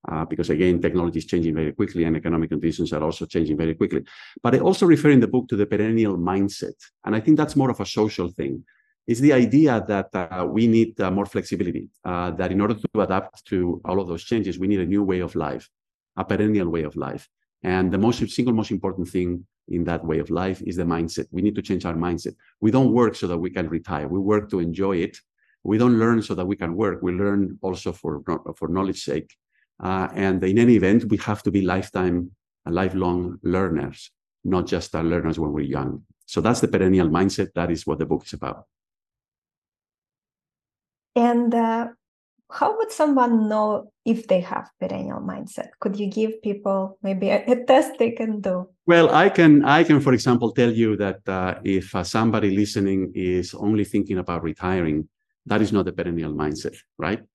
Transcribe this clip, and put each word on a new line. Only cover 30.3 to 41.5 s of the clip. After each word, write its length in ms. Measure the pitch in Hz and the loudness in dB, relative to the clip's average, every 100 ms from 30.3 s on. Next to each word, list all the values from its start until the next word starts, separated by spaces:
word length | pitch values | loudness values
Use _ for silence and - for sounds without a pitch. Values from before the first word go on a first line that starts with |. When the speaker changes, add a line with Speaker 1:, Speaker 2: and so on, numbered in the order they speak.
| 92 | 0
Speaker 1:
in 120 | 92 104 | 2 4
any 200 | 120 110 | 6 6
event, 300 | 92 113 113 | 6 2 2
we 60 | 104 | -2
have 240 | - 101 | -2 -4
to 80 | - | 0
be 120 | 98 | 0
lifetime, 680 | 92 92 95 98 92 90 87 _ _ _ | 0 -2 -4 -2 -2 -2 -6 _ _ _
uh, 60 | - | -4
lifelong 680 | 87 92 92 92 90 90 90 | -2 0 0 -2 -2 -4 -6
learners, 680 | - 90 95 76 69 69 - _ _ _ | -2 0 0 -2 -6 -12 -20 _ _ _
not 240 | - - 78 | -2 -2 -2
just, 260 | 92 - | -4 -4
uh, 80 | 80 | -4
learners 360 | 82 85 80 76 | -2 0 -2 -2
when 140 | 76 | -4
we're 200 | 73 71 73 | -4 -4 -4
young. 260 | 69 - _ _ - | -6 -8 _ _ -6
So 140 | - | -2
that's 200 | 104 120 | 0 2
the 80 | - | 0
perennial 400 | 95 92 92 82 | 2 4 4 2
mindset. 440 | 82 95 - 95 | 2 0 0 -4
That 180 | - 85 | -4 -4
is 140 | 80 - | -4 -4
what 120 | 76 | -4
the 80 | 78 | -2
book 180 | 69 | -4
is 80 | - | -6
about. 320 | - - - _ _ _ _ _ _ _ _ _ _ _ _ _ _ _ _ _ _ _ _ _ _ _ _ _ - | -12 -10 -12 _ _ _ _ _ _ _ _ _ _ _ _ _ _ _ _ _ _ _ _ _ _ _ _ _ 2
Speaker 2:
And, 360 | 240 233 240 | 2 4 2